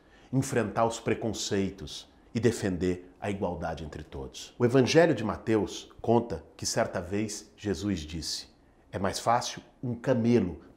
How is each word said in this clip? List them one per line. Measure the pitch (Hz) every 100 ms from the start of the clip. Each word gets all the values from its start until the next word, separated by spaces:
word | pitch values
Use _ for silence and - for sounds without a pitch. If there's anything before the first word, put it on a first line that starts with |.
| - - -
enfrentar | 131 131 123 107 104
os | 117 113
preconceitos | - 110 117 98 - 101 98 - 71 - - - -
e | 117
defender | 131 135 104 87 90 90 - -
a | 104
igualdade | 98 98 85 82 78
entre | 78 -
todos. | - - 65 - - -
O |
Evangelho | 120 135 117 147 170
de | 131
Mateus | 110 87 - 110 90 - - -
conta | - 117 117 78 - -
que |
certa | - - 113 -
vez | 85 101 110 - - -
Jesus | 104 87 101 92
disse, | 76 82 73 - - _ _ _ _
"É | 104
mais | 92 85
fácil | - 120 - - - _
um | 127
camelo | 120 - 120 113 120 92 82 -